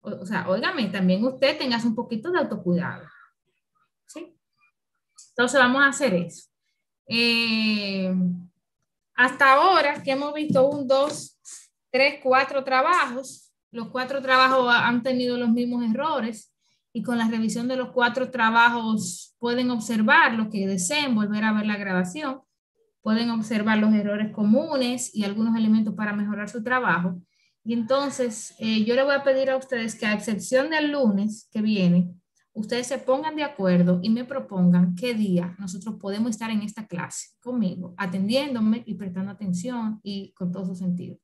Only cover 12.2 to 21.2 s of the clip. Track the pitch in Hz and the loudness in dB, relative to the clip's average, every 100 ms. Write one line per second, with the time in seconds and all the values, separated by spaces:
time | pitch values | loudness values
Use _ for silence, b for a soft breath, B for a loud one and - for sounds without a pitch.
12.2 | 262 254 269 277 262 262 302 359 277 240 | 2 2 2 -4 0 2 4 2 0 -4
13.2 | 262 - _ _ _ 233 226 254 254 277 | -12 -18 _ _ _ -14 -8 -8 -4 -4
14.2 | 262 262 262 262 247 240 233 240 262 254 | 2 4 6 4 4 4 4 0 0 -2
15.2 | 247 240 240 233 240 240 233 220 311 285 | -2 0 2 2 0 -2 -2 0 0 -2
16.2 | 226 226 - _ _ _ _ 233 220 233 | -4 -8 -18 _ _ _ _ -8 -4 0
17.2 | 226 226 220 240 247 254 247 254 240 240 | 0 0 -2 -2 -4 -4 -2 0 2 0
18.2 | 254 247 226 226 233 240 220 220 175 - | -4 0 4 6 6 4 0 -2 -2 -10
19.2 | - _ 240 240 247 240 220 226 220 311 | -16 _ -2 0 0 -2 -2 0 4 6
20.2 | 294 226 214 202 190 196 180 294 285 220 | 4 2 -4 -2 -2 -2 -2 -2 0 0